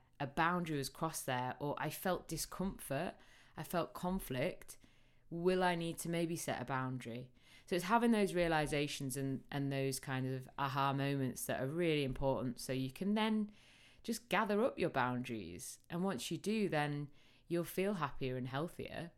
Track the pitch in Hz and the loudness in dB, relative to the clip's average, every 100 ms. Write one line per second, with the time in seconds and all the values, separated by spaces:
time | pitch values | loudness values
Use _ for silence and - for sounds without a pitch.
0 | _ - 139 151 165 180 165 147 135 - | _ -6 -4 2 4 4 0 -2 -4 -2
1 | 160 - - 127 127 - 147 - 147 - | -4 -2 -2 0 0 -2 -4 -2 -4 -2
2 | 190 175 - 160 - - 185 - - 135 | -2 -2 -2 -6 -4 -4 -4 -4 -4 -2
3 | 180 - - - - - 156 180 - - | -4 -6 -18 -20 -18 -12 -4 -2 -2 -4
4 | 180 190 - 131 160 - - - - - | -2 -2 -2 -2 -2 -4 -12 -18 -20 -20
5 | - - - 170 180 185 180 170 165 165 | -20 -20 -10 0 2 4 4 2 -2 -4
6 | 165 170 165 165 - - 123 131 131 131 | -2 0 0 -2 -2 -4 -2 -2 -2 -4
7 | 117 117 131 - - - - 180 175 233 | -6 -10 -12 -18 -20 -20 -2 -2 4 4
8 | 240 220 196 175 170 156 147 147 147 - | 6 6 4 4 4 4 2 2 0 -2
9 | 139 139 135 135 - 143 139 139 135 131 | -4 -2 -2 -2 -4 -2 0 0 0 -2
10 | - 131 131 131 127 - 139 135 139 139 | -2 -2 -2 -4 -6 -2 0 2 2 2
11 | 139 139 131 - - 120 131 160 170 151 | 2 2 0 -2 -2 0 0 2 4 4
12 | 135 127 139 127 123 - - 131 131 - | 2 2 2 2 0 -4 -2 -2 -2 -2
13 | 190 214 220 214 208 - - - - - | 0 2 2 2 0 -6 -20 -20 -20 -12
14 | - 233 - 185 208 208 254 - 180 135 | -6 -6 2 2 4 4 4 2 0 2
15 | 127 123 123 113 85 87 - - - 170 | 2 2 -2 -4 -6 -8 -10 -14 -8 -2
16 | 190 180 - 160 190 220 190 156 147 147 | 0 -2 -4 -4 0 2 2 2 0 -2
17 | 143 - - - - 170 165 - 190 202 | -6 -10 -20 -20 -4 -2 0 0 0 0
18 | 143 - 131 127 127 131 165 - - - | -2 -2 -2 -2 -4 -4 -4 -6 -8 -8
19 | 165 | -10